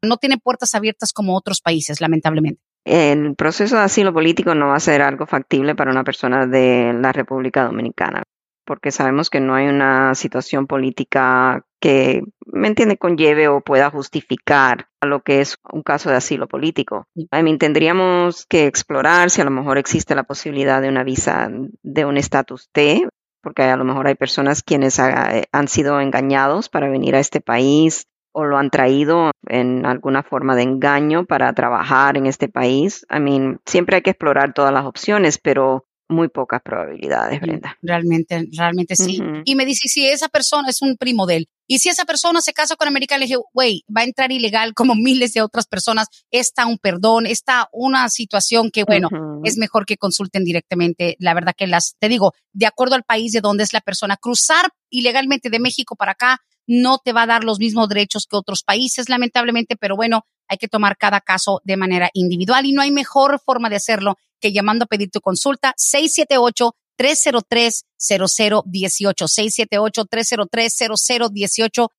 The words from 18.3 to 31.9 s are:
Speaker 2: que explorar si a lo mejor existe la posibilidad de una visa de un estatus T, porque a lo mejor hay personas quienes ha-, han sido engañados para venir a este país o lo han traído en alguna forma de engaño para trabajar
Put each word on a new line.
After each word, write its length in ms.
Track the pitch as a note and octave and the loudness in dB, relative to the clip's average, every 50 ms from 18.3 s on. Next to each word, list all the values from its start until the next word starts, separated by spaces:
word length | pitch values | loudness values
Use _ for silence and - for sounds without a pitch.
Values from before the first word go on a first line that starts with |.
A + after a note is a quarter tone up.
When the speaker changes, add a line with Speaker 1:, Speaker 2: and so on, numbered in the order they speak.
| E3+ - - | -2 -6 -8
Speaker 2:
que 200 | _ - E3 D3+ | _ 2 2 2
explorar 640 | C#3 C3 - - _ D3+ C3+ C3 D3+ E3+ F3 F3 - | 2 0 -2 -6 _ -4 -2 2 2 4 4 4 4
si 100 | - - | 2 0
a 40 | E3+ | 0
lo 60 | C#3+ | 0
mejor 280 | C#3 C3 C#3 D3 C3+ C#3 | -2 -2 -2 0 0 -2
existe 360 | C#3 - - D#3+ - - D3+ | -2 0 -2 -4 -2 0 -2
la 100 | C#3 B2+ | -2 -2
posibilidad 560 | _ C#3 - - D#3 C#3+ C#3 C#3 C#3 C3+ C3+ | _ -8 -10 -10 -8 -4 -2 0 0 0 0
de 60 | C3+ C3+ | 0 0
una 160 | C3+ C3 B2+ | -2 -2 -2
visa 440 | C3+ C3 C3 - - - - A#1+ - - A2+ C3+ - - - | -2 -4 -4 -2 -2 -2 -2 -4 -4 -6 -8 -10 -10 -12 -16
de 220 | _ D3 C#3 C#3 D3+ | _ -6 -2 -2 -2
un 120 | C#3+ C#3+ | 0 0
estatus 520 | C#3+ C#3+ - - C#3 C3+ - B2+ B2+ - _ | -2 -2 0 0 -2 -2 -2 -10 -18 -18 _
T, 340 | _ D3 D3 D3 D#3 G#3+ F#4 - _ _ _ _ _ _ | _ 2 4 4 4 2 0 -2 _ _ _ _ _ _
porque 200 | _ - B2 - | _ -10 -2 0
a 140 | C3+ C3 B2+ | 2 2 2
lo 80 | C3 C3+ | 0 0
mejor 220 | B2+ B2+ C#3 C3+ | -2 -2 0 0
hay 80 | C#3 C#3 | 0 0
personas 460 | - C3+ B2 - - C#3 C#3 D3 D3 | 0 -2 -4 -2 -2 0 0 0 -2
quienes 360 | - - D#3+ C#3+ C3+ C3+ - - | -2 -2 0 2 2 0 2 2
ha-, 440 | C3 C3 - - - A2 - A2+ - - | 0 0 0 0 -2 0 -2 -4 -4 -2
han 160 | - C#3+ C#3+ C3+ | -2 -2 -2 0
sido 320 | - - D3 C#3 C#3+ C#3+ | 0 -2 0 0 0 0
engañados 680 | C#3 C#3 C3+ C3+ C3+ C3+ C#3 C3+ C3+ C#3 D3+ F#3+ A#3+ - | 0 0 -2 -2 0 0 0 2 2 0 0 -2 -4 -4
para 220 | - F#3 D3 C#3 | -4 -4 -2 -2
venir 240 | C3+ C3+ - B2+ C3+ | -2 -2 -2 0 2
a 60 | C3+ | 0
este 200 | C#3 - - D3+ | 0 0 -4 -6
país 680 | - - A#2 A#2+ C3 C#3 C#3+ D3+ D#3+ D#3+ D#3 - - _ _ _ _ _ | -2 0 0 2 4 4 4 6 4 4 2 -2 -10 _ _ _ _ _
o 120 | _ D3+ D#3 | _ -4 -2
lo 140 | D3 C#3+ C#3 | 0 0 0
han 120 | C#3 C#3 | 0 0
traído 600 | - D3+ C3 B2+ C3+ C#3 D3 D3 E3 E3+ E3 D#3 - _ - - | 2 2 4 4 4 2 2 2 2 2 2 0 -2 _ -8 -4
en 380 | - B2+ B2 B2+ B2+ B2+ C3 | -2 -2 0 0 -2 -2 -2
alguna 360 | - B2+ C3+ - C3+ C3+ C3+ | -2 -4 -2 -2 -2 -2 -2
forma 320 | C#3 - - C3 A#2+ C3+ C3 | -2 -2 -6 -2 0 0 2
de 80 | B2 | 2
engaño 640 | B2 B2+ C3 C3+ B2+ C#3+ C#3+ C#3+ D3 D3+ D#3 E3+ F3+ | 2 0 0 0 0 2 2 2 2 2 0 0 0
para 280 | - D#3 C3+ C3 B2+ B2+ | 0 0 0 0 0 0
trabajar 600 | - B2+ A#2+ A#2+ G2+ - C3+ | 0 0 0 0 -2 0 2